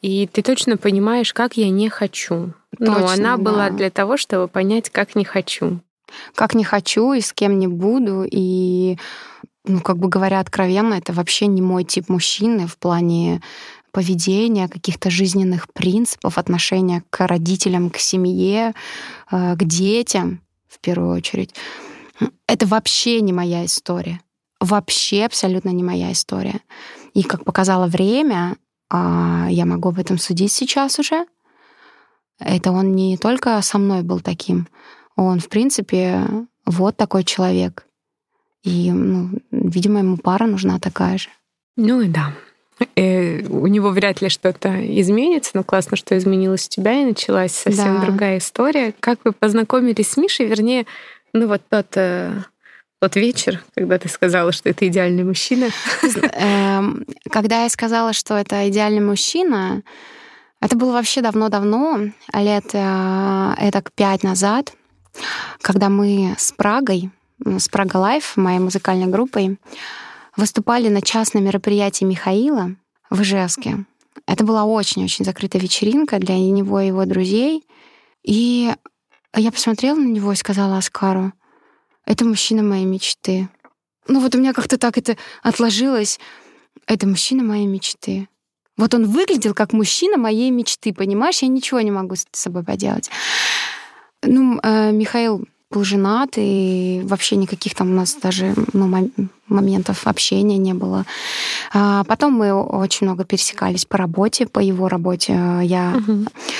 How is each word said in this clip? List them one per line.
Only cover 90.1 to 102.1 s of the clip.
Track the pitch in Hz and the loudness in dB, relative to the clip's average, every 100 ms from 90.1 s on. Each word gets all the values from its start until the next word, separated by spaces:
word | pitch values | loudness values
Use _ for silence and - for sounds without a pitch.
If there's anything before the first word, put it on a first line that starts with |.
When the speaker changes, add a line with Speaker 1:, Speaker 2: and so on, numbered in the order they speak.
| 370 | 2
Speaker 2:
моей | 220 214 254 | 2 0 2
мечты, | 247 220 - 220 | 0 -2 -4 -6
понимаешь? | 180 196 202 302 349 | -4 -2 0 0 0
Я | 262 | 0
ничего | 262 - 247 | 0 0 0
не | 214 | 0
могу | 196 185 | -2 -4
с | 185 - | -8 -8
собой | - 185 175 | -8 -6 -6
поделать. | 170 196 202 - - - - - - - - - - - - _ | -4 -2 -2 -2 -6 -8 -4 -2 -2 -4 -6 -10 -16 -20 -20 _
Ну, | - 254 254 233 | 2 4 4 2
э, | 220 220 214 | 2 2 2
Михаил | 214 214 240 226 202 - _ _ | 2 0 0 0 -2 -6 _ _
был | 202 | -4
женат, | 196 202 196 226 269 220 | 0 2 2 0 0 -2
и | 202 196 185 185 185 185 | 0 0 0 0 -2 -2
вообще | 190 196 - 202 | -2 -2 0 0
никаких | 190 190 - | 0 -4 -8
там | - 185 | -2 2
у | |
нас | 185 180 - | 2 0 -2
даже, | 185 190 190 208 220 | -2 0 0 0 0
ну, | 196 190 | 0 2
мом-, | 185 190 - 190 - - | 2 0 -2 -6 -8 -2
моментов | 202 196 190 185 190 - | 0 2 0 -2 -2 -2
общения | 202 - 196 208 196 | 0 0 2 2 2
не | 190 | 0
было. | 180 185 190 190 - - - - - - | 0 -2 -2 -4 -8 -10 -8 -6 -8 -2
А, | 202 202 202 | 2 2 2
потом | 196 | 0